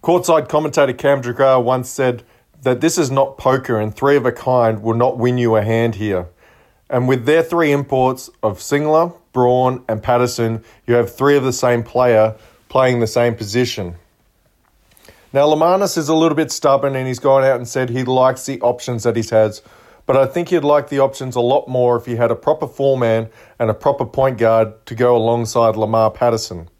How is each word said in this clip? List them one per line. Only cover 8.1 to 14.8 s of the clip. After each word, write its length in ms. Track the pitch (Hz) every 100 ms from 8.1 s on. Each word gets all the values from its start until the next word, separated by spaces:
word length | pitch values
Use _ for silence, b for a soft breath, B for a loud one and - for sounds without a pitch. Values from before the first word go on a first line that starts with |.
| 127 - _
of 160 | 107 92
Singler, 560 | - 143 151 156 170 - _
Braun 500 | 127 123 127 127 127 -
and 140 | 110
Patterson, 600 | - 123 123 120 113 113 b b -
you 80 |
have 200 | 120 117
three 220 | - 143 143
of 80 |
the 80 | 131
same 280 | 123 123 120
player 540 | 117 123 123 110 110 110 b b _
playing 320 | 131 131 123
the 60 | 113
same 280 | 120 120
position. 640 | 110 104 117 123 - 90 87 _ _ _ _ _ _ _ _